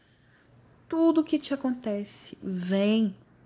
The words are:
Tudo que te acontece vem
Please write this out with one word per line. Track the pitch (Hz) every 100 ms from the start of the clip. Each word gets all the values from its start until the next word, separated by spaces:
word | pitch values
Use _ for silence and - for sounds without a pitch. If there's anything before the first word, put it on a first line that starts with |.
| _ _ _ _ _ _ _ _ -
Tudo | 330 330 320
que | 311 302
te | -
acontece | 277 262 247 220 202 202 - - -
vem | 196 185 180 196 208 220 214 185 - _